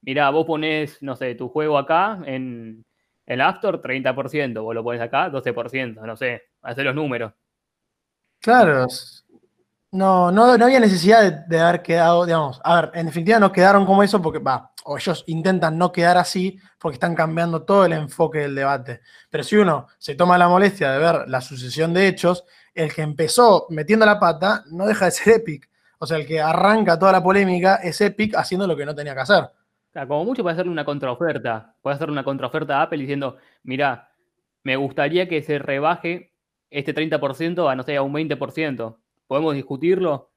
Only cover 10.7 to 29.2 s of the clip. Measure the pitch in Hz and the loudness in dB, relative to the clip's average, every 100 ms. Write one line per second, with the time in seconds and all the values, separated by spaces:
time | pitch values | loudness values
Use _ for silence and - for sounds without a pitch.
10.7 | 262 220 190 170 226 202 156 - 165 170 | 6 4 4 6 6 6 0 -4 2 2
11.7 | 175 - 170 165 170 175 165 147 123 - | 2 0 2 4 4 2 0 -2 -6 2
12.7 | 170 160 170 165 165 165 226 202 196 185 | 2 2 -4 -6 -4 2 4 4 6 6
13.7 | 202 190 196 202 208 165 151 139 127 - | 6 4 4 4 2 0 -4 -4 -4 -6
14.7 | - - 139 202 165 - 160 175 185 165 | -20 -12 -8 -6 -6 -6 -4 0 0 0
15.7 | 156 175 175 170 180 175 190 185 190 _ | 0 0 2 4 4 2 -2 -4 -6 _
16.7 | _ 165 135 175 165 160 160 170 165 156 | _ -8 -4 -4 -2 -2 0 -2 -4 0
17.7 | 202 185 160 151 - 165 151 143 139 139 | 4 4 2 -6 -2 -2 -2 -4 -2 -2
18.7 | 139 127 120 _ _ _ 151 135 208 196 | -2 -6 -16 _ _ _ -8 0 2 2
19.7 | 147 - _ - 139 180 180 175 180 196 | 0 -6 _ -14 -2 4 6 6 6 2
20.7 | 196 143 135 165 156 135 127 123 135 127 | 2 -2 2 2 0 -2 -6 -6 -12 -12
21.7 | 127 160 170 196 185 175 180 - _ _ | -4 -2 2 2 2 0 0 -6 _ _
22.7 | - 156 - 151 147 156 - 240 180 - | -6 -6 -4 -8 -2 -2 4 6 6 2
23.7 | 160 147 220 214 208 180 156 185 220 - | -8 0 4 4 4 2 0 -2 -4 -6
24.7 | 165 202 208 185 170 - 220 220 147 _ | -6 -2 0 0 0 4 4 2 -12 _
25.7 | _ _ _ 143 160 139 160 156 160 196 | _ _ _ -6 -6 -4 -4 -2 2 2
26.7 | 220 208 170 190 190 175 196 190 180 180 | 2 2 4 4 4 4 2 2 2 2
27.7 | 190 180 151 208 202 214 - - 185 196 | 2 -2 -2 -2 0 -2 -2 -2 -2 -2
28.7 | 151 143 147 147 131 | -4 -6 -10 -10 -8